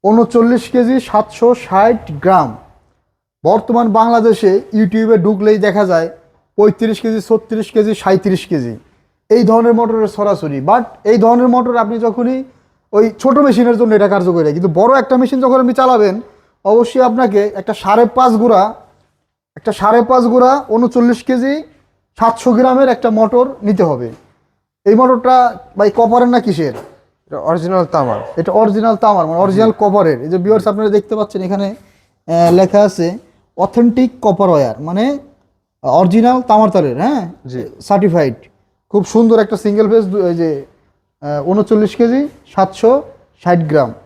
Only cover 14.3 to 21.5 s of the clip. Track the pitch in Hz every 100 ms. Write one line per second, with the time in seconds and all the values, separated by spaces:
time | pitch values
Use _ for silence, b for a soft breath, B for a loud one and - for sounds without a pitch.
14.3 | 170 151 151 180 160 226 269 - 254 247
15.3 | 262 254 254 247 254 262 247 208 196 -
16.3 | b b b 196 220 233 262 254 226 254
17.3 | 202 208 202 190 208 190 214 240 254 254
18.3 | 220 233 180 208 - _ _ _ _ _
19.3 | _ _ - - 208 202 226 233 254 240
20.3 | 247 247 269 - 220 240 247 240 240 -
21.3 | 254 262